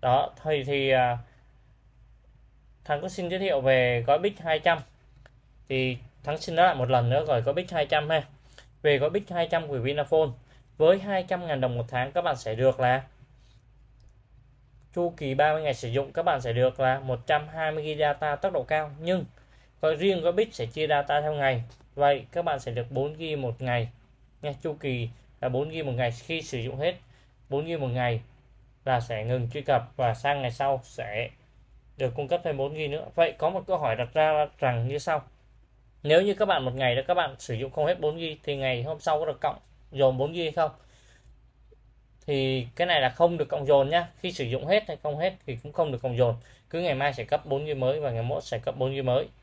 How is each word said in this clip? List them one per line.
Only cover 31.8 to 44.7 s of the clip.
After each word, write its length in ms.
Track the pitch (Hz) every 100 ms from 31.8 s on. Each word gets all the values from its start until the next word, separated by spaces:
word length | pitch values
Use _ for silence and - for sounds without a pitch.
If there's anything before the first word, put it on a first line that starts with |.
| _ -
được 180 | 131 120
cung 120 | 139
cấp 120 | 175
thêm 120 | 175 139
bốn 180 | 139
gi 140 | 156 151
nữa. 160 | 151 -
Vậy 180 | - 165 -
có 120 | 160
một 120 | 190 151
câu 120 | 180
hỏi 180 | 139 113
đặt 120 | 120
ra 320 | 160 156 151 147 -
rằng 300 | 135 120 117
như 100 | 143
sau. 240 | - 156 - _ _ - _ _ _ _
Nếu 200 | 147 160
như 120 | 202
các 100 | 196
bạn 200 | 202 165
một 100 | 131
ngày 220 | 127 131 120
đó 60 | 135
các 60 |
bạn 200 | 180 156 131
sử 160 | -
dụng 160 | 113 135
không 160 | 156 151
hết 140 | 180
bốn 180 | 151 165
gi 180 | 165 151
thì 140 | - 139
ngày 260 | 131 123
hôm 180 | 135 156
sau 200 | 170 151
có 60 | 156
được 140 | 143
cộng 180 | 151 - _ - -
dồn 260 | 135 135 127
bốn 160 | 143
gi 40 | 170
hay 140 | 165
không? 180 | 170 156 - - - _ - - - _ _ _ - _ _ _ _ -
Thì 400 | 139 135 131 120 -
cái 100 | 175
này 140 | 160
là 80 | 131
không 300 | - 170 170
được 100 | 143
cộng 180 | 151 139
dồn 220 | 143 139
nhá. 200 | 170 170 -
Khi 140 | 185
sử 120 | -
dụng 220 | 120 127
hết 180 | 143